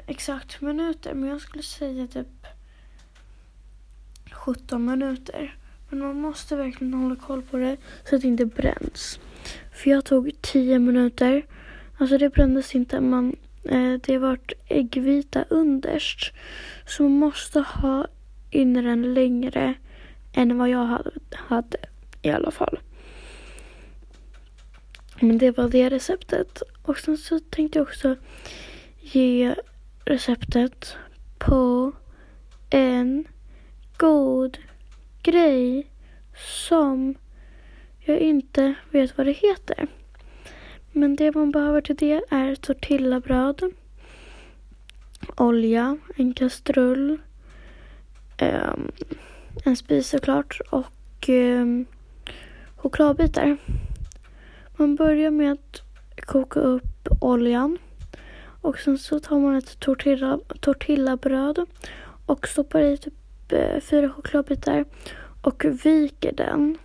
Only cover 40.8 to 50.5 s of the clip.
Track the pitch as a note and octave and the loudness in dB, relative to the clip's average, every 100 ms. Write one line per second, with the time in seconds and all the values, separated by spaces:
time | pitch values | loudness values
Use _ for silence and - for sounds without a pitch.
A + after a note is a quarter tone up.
40.8 | - D4+ C#4+ C#4+ D4+ D4+ D4 D4 D4 D4 | -6 0 2 2 2 2 2 2 2 0
41.8 | D4 D4 D4 D4+ A4+ C#4 C4 C#4 - C4+ | 0 0 0 0 0 -2 0 -4 -4 -6
42.8 | - C#4+ B3+ B3+ B3+ B3+ C4+ C#4+ F#4 - | 0 0 2 0 0 0 0 -2 -6 -6
43.8 | - - - - - - - - - - | -18 -20 -20 -20 -20 -20 -20 -20 -20 -20
44.8 | - - - - - - A#3+ A#3 A3+ A#3 | -20 -20 -20 -16 -10 0 2 2 2 2
45.8 | B3 D4 - - B3+ B3 B3+ - - C4+ | 0 -4 -8 -4 -2 0 -4 -2 0 2
46.8 | B3+ C4 C#4 D#4 - - - - - - | 2 2 -2 -4 -8 -20 -20 -20 -20 -20
47.8 | - - - - - - - - G1+ G1+ | -20 -20 -20 -20 -20 -4 -2 0 -4 -6
48.8 | - - - - - - - - C#4 B3 | -8 -12 -14 -14 -16 -20 -18 -6 -2 -2
49.8 | - D4 C4 C#4 - C#4 C#4+ | 0 0 0 -2 0 -2 -2